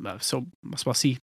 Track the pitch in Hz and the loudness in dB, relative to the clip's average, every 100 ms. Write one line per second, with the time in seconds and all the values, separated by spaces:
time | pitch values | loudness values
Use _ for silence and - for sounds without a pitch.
0 | 101 95 - 135 170 - - - 135 127 | -8 -6 -2 -2 -4 -10 -10 -4 0 4
1 | 139 127 | 4 2